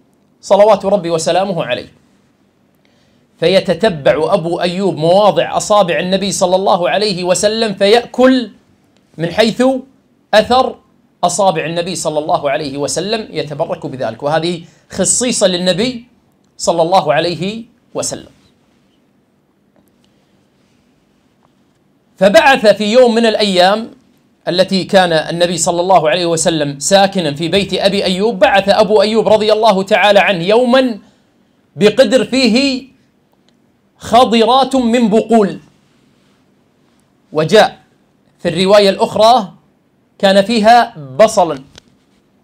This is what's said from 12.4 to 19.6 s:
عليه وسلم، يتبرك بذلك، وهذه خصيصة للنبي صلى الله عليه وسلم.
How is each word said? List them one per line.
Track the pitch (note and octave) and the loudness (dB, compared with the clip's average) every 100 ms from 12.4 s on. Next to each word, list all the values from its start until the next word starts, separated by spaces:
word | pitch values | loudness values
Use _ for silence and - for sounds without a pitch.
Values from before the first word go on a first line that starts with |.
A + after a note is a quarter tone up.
| C#3+ | -2
عليه | C#3+ D3 C#3 | -4 -6 -8
وسلم، | D3 - F#3 A3 G#3+ | -6 -6 -6 -6 -8
يتبرك | E3 C#3+ C#3+ E3 F3+ D#3+ | -10 -10 -8 -8 -8 -10
بذلك، | B2+ A#2 A2+ | -10 -10 -8
وهذه | C#3+ D#3+ E3 F3 E3+ _ _ | -4 -4 -4 -8 -12 _ _
خصيصة | - F#3 - B3+ B3+ G3+ | -6 -4 -2 -4 0 0
للنبي | F3+ F3+ F3+ A#3+ A#3+ - _ _ _ _ - | 0 -2 -2 -4 -6 -14 _ _ _ _ -8
صلى | - E3+ | -4 -2
الله | E3 F#3+ D#3+ | 0 0 0
عليه | D3 E3 D#3+ F#3 A3+ A#3 _ _ | 0 -2 -4 -8 -10 -14 _ _
وسلم. | C#3+ - A#2 - _ _ _ _ _ _ _ _ _ _ _ _ _ | -10 -8 -10 -14 _ _ _ _ _ _ _ _ _ _ _ _ _